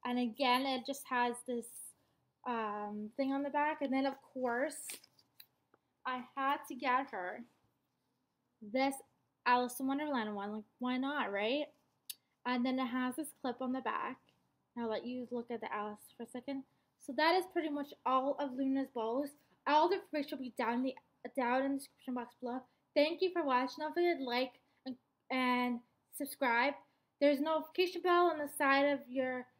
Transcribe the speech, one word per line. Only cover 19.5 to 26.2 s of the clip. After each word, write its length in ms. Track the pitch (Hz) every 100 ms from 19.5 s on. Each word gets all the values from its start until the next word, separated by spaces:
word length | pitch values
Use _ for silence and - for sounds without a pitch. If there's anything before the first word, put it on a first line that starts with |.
| _ -
All 220 | 302 349
the 80 | 381
information 420 | - 302 285 294
will 60 |
be 100 | 254 -
down 180 | 226
in 80 | 240
the, 100 | 262 - _ _ 233 -
down 260 | 240 254
in 100 | 277
the 60 | 277
description 360 | - _ -
box 220 | 247 233 _
below. 200 | 247 254 - _ _
Thank 260 | - 294 339
you 120 | 370
for 100 | 349
watching. 340 | 294 247 269 -
Don't 120 | 311
forget 260 | 302 349 302
to 60 |
like 280 | 262 240 262 - _ _ 269
and, 100 | 247 _ _ _
and 500 | 262 254 247 247 240 - _ _
subscribe. 580 | -